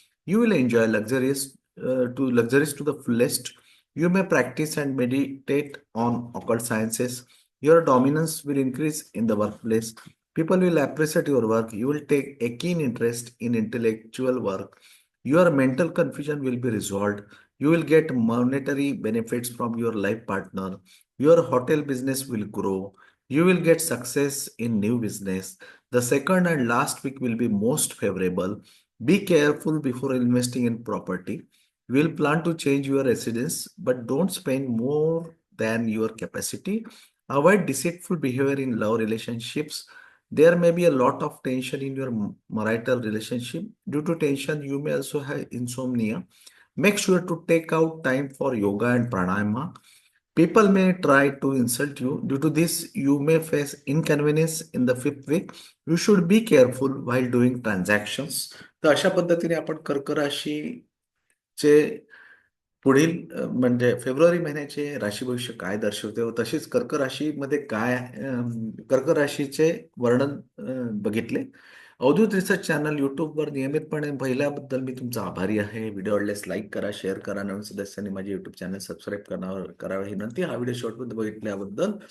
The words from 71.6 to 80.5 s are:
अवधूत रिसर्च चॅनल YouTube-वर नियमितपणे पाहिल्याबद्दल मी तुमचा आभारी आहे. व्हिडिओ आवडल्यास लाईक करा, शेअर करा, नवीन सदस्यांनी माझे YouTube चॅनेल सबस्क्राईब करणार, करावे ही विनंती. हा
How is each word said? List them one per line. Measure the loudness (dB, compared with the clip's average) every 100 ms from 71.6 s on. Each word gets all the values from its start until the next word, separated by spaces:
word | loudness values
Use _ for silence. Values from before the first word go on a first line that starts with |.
| -20 -20 -20 0
अवधूत | 2 4 4
रिसर्च | 2 0 -2 -2
चॅनल | -2 -2 -2
YouTube-वर | -2 -2 -6 -4 -6
नियमितपणे | -4 -4 -4 -4 -4 -4
पाहिल्याबद्दल | -4 -2 0 -2 -4 -6 -6
मी | -6
तुमचा | -8 -8 -6
आभारी | -6 -4 -2 0
आहे. | -2 -6 -8
व्हिडिओ | -6 -2
आवडल्यास | 0 0 -4 -6
लाईक | -6 -6
करा, | -6 -6
शेअर | -6 -6 -6
करा, | -6 -6
नवीन | -6 -8
सदस्यांनी | -8 -10 -10 -8 -8
माझे | -6 -6
YouTube | -8 -8 -12
चॅनेल | -10 -10
सबस्क्राईब | -10 -12 -8 -10
करणार, | -8 -8 -6 -8 -10
करावे | -12 -8 -6
ही | -6
विनंती. | -6 -6 -4
हा | -4